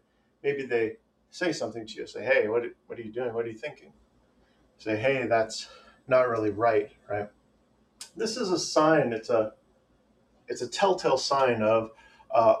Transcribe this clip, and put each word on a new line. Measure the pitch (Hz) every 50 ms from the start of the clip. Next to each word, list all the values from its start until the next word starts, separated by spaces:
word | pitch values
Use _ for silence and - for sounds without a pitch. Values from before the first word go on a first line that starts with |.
| _ _ _ _ _ _ _ _ -
maybe | 139 143 139 135
they | 123 123 117 113 110 110 - _ _ _ _ _ _
say | - - 180 175 151
something | - 123 110 107 117 110
to | 107 -
you, | - -
say, | - - - 104
"Hey, | 120 135 131 110 104
what, | 110 120 120 - - - _
what | - - 120
are | 113
you | 107 107
doing? | 120 127 120 110
What | 117 -
are | 117
you | 107 -
thinking?" | - - - - - 208 _ _ _ _ _ _ _ _ _ _ _ _ _ _ _ _ _ _
Say, | - 110 110
"Hey, | 107 113 135 139 131 120
that's | 107 117 113 110 110 - - - - - - - - - _ _ -
not | 131 127 127 123
really | 113 113 107 107
right," | 101 101 113 117 113 104 101 - - _ _ -
right? | 104 104 104 - - _ _ _ _ _ _ _ _ _ _ _ _ _ - - _
This | 165 226 220 -
is | 254 233 185
a | 180 156
sign, | - - - 160 156 156 160 151 135 120 113
it's | 110 - -
a, | 120 113 110 107 - _ _ _ _ _ _ _ _ _ _ _ _ _ _ _ _ _ _ -
it's | 123 - 120
a | 120
telltale | - - 202 196 185 - - 160 139 127
sign | - - 139 135 135 127 120 110 107
of | 107 113 113 110 - - - - - - _ - -
a | - 117 113 110 - -